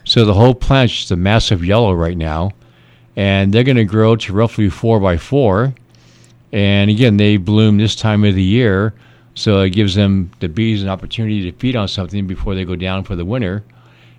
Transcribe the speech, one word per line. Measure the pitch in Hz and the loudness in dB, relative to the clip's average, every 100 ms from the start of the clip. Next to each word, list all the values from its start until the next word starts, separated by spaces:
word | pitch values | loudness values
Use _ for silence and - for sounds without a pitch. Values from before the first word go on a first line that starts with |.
So | - - 107 | -2 2 4
the | |
whole | 98 123 | 4 4
plant's | 127 - 135 123 | 4 0 2 2
just | - - | -2 -4
a | 92 | -2
massive | 92 110 - 98 | 0 0 0 -2
yellow | 85 107 113 | 0 0 2
right | 87 82 87 | 0 -2 -2
now. | 80 78 92 - _ _ _ _ _ - | -4 -4 -4 -8 _ _ _ _ _ -4
And | 98 98 98 | 0 2 2
they're | 107 | 2
gonna | 127 127 104 | 2 2 2
grow | 107 110 113 | 2 2 2
to | - | -2
roughly | 98 117 - 101 | -2 -2 0 -2
four | - 113 113 | 0 0 0
by | 95 82 | 2 -2
four. | - 139 123 95 131 127 _ _ _ _ _ _ _ | -2 0 2 2 -2 -4 _ _ _ _ _ _ _
And | - 101 101 101 | -2 2 2 2
again, | 107 127 101 | 4 4 4
they | 104 107 | 2 2
bloom | 90 107 110 104 | 2 2 4 4
this | 110 - | 0 -2
time | 113 104 | -2 2
of | 104 | 2
the | 95 | 2
year. | 92 110 120 95 107 - _ _ _ | 0 2 2 0 -2 -6 _ _ _
So | - - 98 | -6 0 2
it | 95 | 2
gives | 95 101 | 2 0
them, | 95 101 98 90 - | 2 2 2 -2 -8
the | 92 | -8
bees, | 82 113 107 | -4 -2 -2
an | 98 | -4
opportunity | 95 95 - 110 107 90 | -6 -8 -8 -4 -4 -6
to | - | -6
feed | 123 123 | -4 -4
on | 98 | -4
something | - 87 101 95 | -6 -8 -6 -8
before | 92 - | -6 -6
they | 95 92 | -6 -6
go | 90 | -6
down | 92 95 | -6 -6
for | 95 90 | -6 -8
the | |
winter. | 87 110 98 101 - _ _ _ - | -6 -4 -4 -6 -10 _ _ _ -20